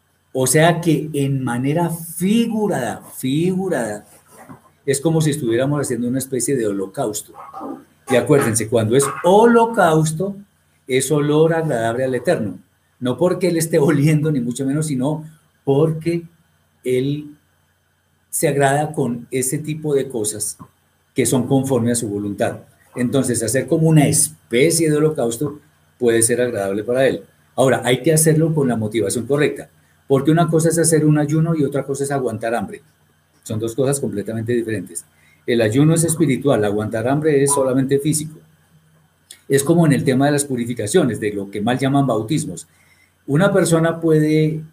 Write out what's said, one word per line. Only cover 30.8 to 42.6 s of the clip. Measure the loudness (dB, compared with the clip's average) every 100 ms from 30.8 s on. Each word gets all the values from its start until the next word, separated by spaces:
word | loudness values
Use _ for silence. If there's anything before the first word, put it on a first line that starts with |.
| 2 4 4
un | 2
ayuno | 2 0 0
y | 0
otra | 0 -2
cosa | -4 -6
es | -4
aguantar | -2 -4 -4 -4 -4
hambre. | -6 -12 _ _ _ _ _ _
Son | -8 -6
dos | -4 -2
cosas | 0 0
completamente | -2 -6 -6 -6 -2
diferentes. | -2 -2 -6 -8 -14 -18 _ _ _ -2
El | 2
ayuno | 2 4 4 4
es |
espiritual, | 2 2 0 2 2 2
aguantar | 0 -2 -4 -4 -2
hambre | 0 2 2
es | 2
solamente | 2 0 0 2 0
físico. | 0 -2 -4 -14 _ _ _ _ _ _ _ _ _ -20 -2
Es | 0
como | 2 4 4
en |
el | 2
tema | 2 2 2
de |
las | 2 -2
purificaciones, | -4 -4 -4 0 2 2 -2
de | -4
lo | -4 -8
que | -4
mal | -2 0
llaman | 0 2 2
bautismos. | -2 -2 -4 -4 -10